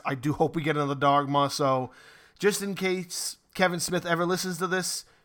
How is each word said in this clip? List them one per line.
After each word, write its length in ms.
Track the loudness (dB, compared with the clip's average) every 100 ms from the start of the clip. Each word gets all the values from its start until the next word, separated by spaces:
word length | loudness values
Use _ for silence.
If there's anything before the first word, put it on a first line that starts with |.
| -6
I 80 |
do 200 | -4 -4
hope 220 | 0 0 0
we 60 |
get 140 | -2 0
another 200 | -2 2
Dogma. 540 | 4 4 4 2 2
So 400 | 0 0 0 -2 -12 -20 -20 _ _
just 240 | 0 0
in 140 | -6 -4
case 600 | -2 -2 -4 -8 -8 -10 _ 0
Kevin 240 | 2 2
Smith 260 | -2 -2 0
ever 200 | 0 2
listens 320 | 0 -2 -4
to 80 | -2
this, 380 | -2 -2 -6 -10 _